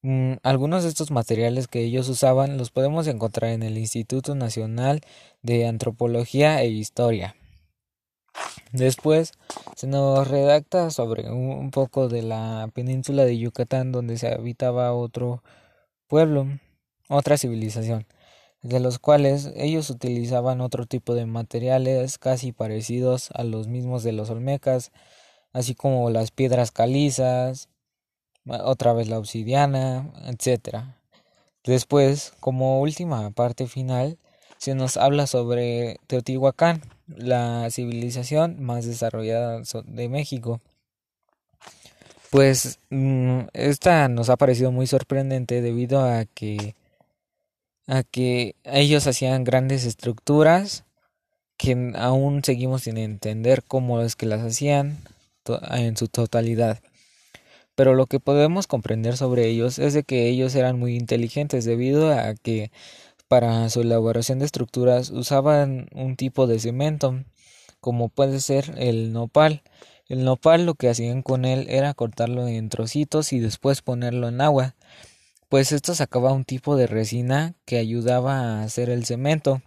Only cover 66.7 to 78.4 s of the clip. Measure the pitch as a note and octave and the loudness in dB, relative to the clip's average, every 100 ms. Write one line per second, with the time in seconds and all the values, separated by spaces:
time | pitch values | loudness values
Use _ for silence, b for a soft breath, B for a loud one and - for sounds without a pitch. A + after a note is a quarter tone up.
66.7 | B2 D3 D3+ C#3 C3 C3 _ b b b | -2 -2 0 -2 -2 -8 _ b b b
67.7 | b - A#2+ A#2 - C#3 C3+ - C#3 C#3 | b -4 -2 -2 2 2 2 0 0 -2
68.7 | D3+ B2 A2+ A2+ A2+ A#2 - D#3 D3+ _ | -4 -2 0 -2 -4 0 4 4 2 _
69.7 | b b b b C3 C3 B2+ D#3+ E3 F3 | b b b b 0 2 4 6 6 4
70.7 | D#3 B2+ A#2 A#2 B2+ C3 C3 B2+ C3 - | 2 0 2 -2 -4 -2 0 2 0 0
71.7 | C3 C#3 C#3+ A#2 - A#2 B2 B2 A2+ A2 | 0 0 0 -4 -2 -2 0 -2 -4 -4
72.7 | - A2+ D3 D3 D#3 D3+ C3 A2+ - C#3 | -4 -4 -2 0 0 0 0 -2 -2 0
73.7 | C#3 - B2 A#2+ B2 A#2+ A#2+ D3 C#3+ C3 | 0 -2 -4 -2 -2 -4 0 2 4 0
74.7 | - b b b b b b _ C#3 C3+ | -6 b b b b b b _ 2 4
75.7 | D3+ - E3+ C#3 B2+ B2+ C3+ C3 C3 C#3+ | 0 -2 -2 0 2 2 0 -2 -6 0
76.7 | C#3+ A#2+ G#2+ A2 A#2 B2 C3+ E3 F3 - | 2 2 2 -2 -2 0 0 -2 -8 -4
77.7 | A#2+ A2+ A#2 A#2 B2 B2+ C3+ | -2 0 -2 0 2 2 -2